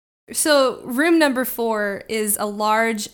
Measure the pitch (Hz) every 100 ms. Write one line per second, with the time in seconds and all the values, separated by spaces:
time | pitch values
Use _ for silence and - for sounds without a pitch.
0 | _ _ - - 311 285 262 - - 247
1 | 339 330 285 254 247 - 233 214 202 196
2 | - 220 214 - 208 208 214 220 226 214
3 | -